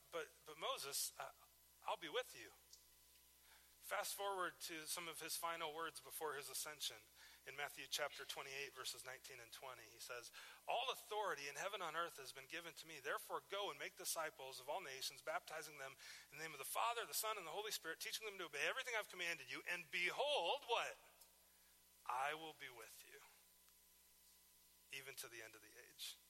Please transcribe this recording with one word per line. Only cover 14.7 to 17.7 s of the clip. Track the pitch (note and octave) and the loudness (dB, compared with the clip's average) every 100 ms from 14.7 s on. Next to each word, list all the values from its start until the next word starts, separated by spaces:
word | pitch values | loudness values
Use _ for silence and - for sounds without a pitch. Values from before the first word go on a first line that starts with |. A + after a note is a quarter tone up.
| F3 | 0
nations, | D#3 C3 B2+ C3+ | 0 0 -2 0
baptizing | D#3 E3+ - D#3+ D#3 C#3+ | 0 0 0 -4 -4 -4
them | C3+ C3 - - - | -6 -6 -12 -12 -12
in | D3 | -6
the | |
name | D#3+ | -4
of | C#3+ | -2
the | C3+ | 0
Father, | - A3+ A#3 F3+ | 4 6 4 2
the | |
Son, | - A3 G#3+ | 2 2 2
and | D#3+ | 0
the | |
Holy | F3 G#3+ | -2 0